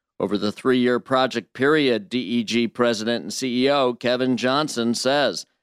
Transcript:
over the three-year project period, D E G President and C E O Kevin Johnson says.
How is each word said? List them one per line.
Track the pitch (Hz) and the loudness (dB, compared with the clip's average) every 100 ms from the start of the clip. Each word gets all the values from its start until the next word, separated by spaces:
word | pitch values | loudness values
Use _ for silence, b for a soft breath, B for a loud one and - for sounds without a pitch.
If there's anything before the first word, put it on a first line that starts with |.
| _ - | _ -6
over | 95 101 | -2 -2
the | 104 | -2
three-year | - 131 127 123 120 | -2 0 2 2 0
project | - 131 131 113 - | 0 0 0 -2 -8
period, | - 139 156 135 113 95 | -2 2 4 2 0 -2
D | 123 | -6
E | 95 120 | -2 -2
G | 104 113 117 | 0 0 0
President | - 120 107 110 117 | 0 0 0 -2 -4
and | 78 | -4
C | - 131 120 135 | -6 -4 0 2
E | |
O | 143 127 120 | 2 2 0
Kevin | 120 123 131 120 | -2 0 0 0
Johnson | 123 135 151 - 117 | 0 0 0 -2 -2
says. | 113 127 143 127 87 - _ | 0 0 2 0 -2 -10 _